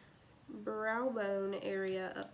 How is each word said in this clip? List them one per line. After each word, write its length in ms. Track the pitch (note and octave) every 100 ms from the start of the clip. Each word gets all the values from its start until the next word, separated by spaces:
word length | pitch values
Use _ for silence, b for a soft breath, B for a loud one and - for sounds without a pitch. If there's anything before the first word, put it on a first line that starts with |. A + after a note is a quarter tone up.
| B B B - - A3
brow 440 | G#3+ G#3+ A3 A#3 B3+
bone 480 | A3+ G3+ G3 G3 G3
area 500 | G3+ G3 F#3+ F#3+ F#3 -
up 160 | -